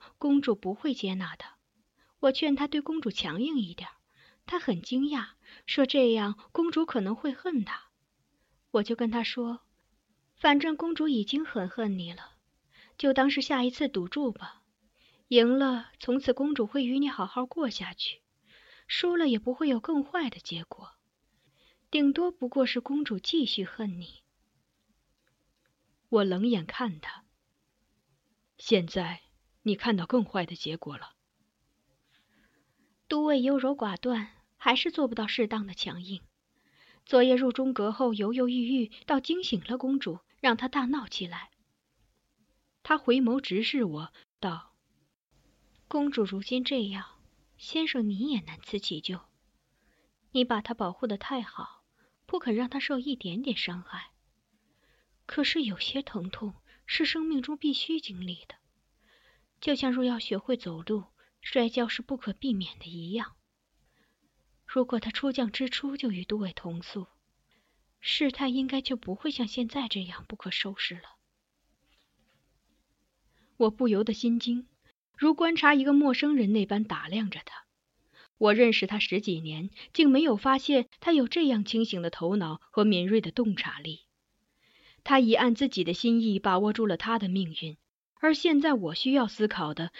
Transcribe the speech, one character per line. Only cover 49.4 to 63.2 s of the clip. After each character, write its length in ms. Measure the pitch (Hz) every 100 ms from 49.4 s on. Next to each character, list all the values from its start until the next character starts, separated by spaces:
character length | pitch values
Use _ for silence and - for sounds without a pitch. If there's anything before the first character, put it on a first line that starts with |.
| _ _ _ _ _ _ _ _ _
你 120 | 262
把 160 | 247 220
她 140 | 214
保 180 | 233 185
护 140 | 180 240
得 140 | 202
太 240 | - 269
好， 400 | 208 - - - _ _ _ _ -
不 140 | 359
肯 160 | 247 214
让 120 | 247
她 120 | 277
受 180 | - 269
一 180 | 277 247
点 280 | 180 185
点 120 | 277 -
伤 280 | - 175
害。 260 | - 185 - _ _ _ _ _ _ _ _ _ _ _ -
可 160 | -
是 180 | 277 330
有 160 | 240 180
些 240 | - 277
疼 300 | 277 202 180
痛 240 | - 208 - _ _ -
是 180 | - 302
生 200 | 320 320
命 180 | 285
中 120 | 254 302
必 160 | 302
须 260 | 262 - 320
经 260 | - 180 180
历 180 | 170 -
的， 80 | - _ _ _ _ _ _ _ _ _ -
就 140 | - 277
像 160 | 269
若 120 | 247
要 140 | 247 233
学 220 | - 202
会 180 | - 247
走 240 | 175 160
路， 220 | 170 214 - _ _ _
摔 280 | - 254 233
跤 180 | 247 233
是 140 | -
不 160 | - 262
可 160 | -
避 200 | - 277
免 260 | 202 175 -
的 100 | 165
一 220 | 170 165
样。 240 | 220